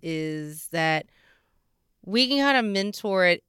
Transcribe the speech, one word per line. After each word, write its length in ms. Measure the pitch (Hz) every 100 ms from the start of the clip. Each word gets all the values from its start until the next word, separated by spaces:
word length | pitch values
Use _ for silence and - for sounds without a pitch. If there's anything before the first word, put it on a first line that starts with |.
is 680 | 165 160 156 156 151 156 -
that 360 | 165 160 160 - _ _ _ _ _ _ _ _ _ -
we 220 | 214 254
can 100 | 277
kinda 260 | 277 269
mentor 640 | 220 196 202 208 214 190 180
at 160 | 175